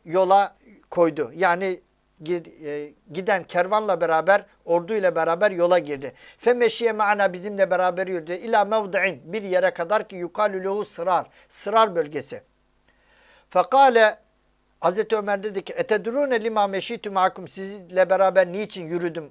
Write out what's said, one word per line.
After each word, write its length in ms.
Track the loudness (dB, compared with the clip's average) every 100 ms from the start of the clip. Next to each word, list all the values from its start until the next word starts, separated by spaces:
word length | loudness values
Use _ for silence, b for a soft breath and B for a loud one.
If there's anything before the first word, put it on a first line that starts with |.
yola 520 | -4 0 4 4 4 -4 _ _ _
koydu. 420 | 0 2 0 -6
Yani 460 | -2 0 0 -2 -6 _ _ _ _
gid-, 440 | -6 -6 -6 -14 -10
e, 260 | -10 -10 -16 _
giden 320 | -8 -2 -2
kervanla 560 | -2 -2 0 0 0 0
beraber, 440 | 0 2 4 2 2 b
orduyla 500 | -2 -2 0 0 0
beraber 360 | 0 0 0 0
yola 280 | 2 2 2
girdi. 360 | 0 -6 -10 B B B
Fe 140 | 0
meşiye 400 | 2 2 0 -2
ma'ana, 400 | 0 0 2 0
bizimle 380 | -2 -8 -2 0
beraber 360 | 2 0 -2 -4
yürüdü. 260 | -6 -6
İlâ 320 | -8 0 0
mevdi'in, 680 | 2 0 -2 -2 -2 -2 -8
bir 100 | -10
yere 280 | -2 2 2
kadar 380 | 0 -2 -2 -2
ki 80 | -10
yukalü 480 | -10 -2 -2 -2
lehu 200 | -4 -4
Sırar. 420 | -6 -6 0 0 -2 b b
Sırar 460 | -14 0 2 4
bölgesi. 480 | 2 -4 -6 -10 -14 -18 _ _ _ _ b b b b b b
Fekale, 680 | -2 2 6 6 8 4 2 _ _ _ _ _ _
Hazreti 360 | -2 -2 -2 -2
Ömer 260 | -2 -4
dedi 220 | -4 -8
ki, 80 | -8
etedrûne 720 | -6 -2 0 0 -2 0 0
limâ 220 | 0 0 0
meşîtü 440 | -2 -6 -10 -6
ma'akum, 380 | 0 0 0 -10
sizinle 640 | -12 -12 -14 -6 0 2
beraber 420 | 4 4 4 2
niçin 340 | -2 -8 -8 -8
yürüdüm, 440 | -4 -4 -6 -12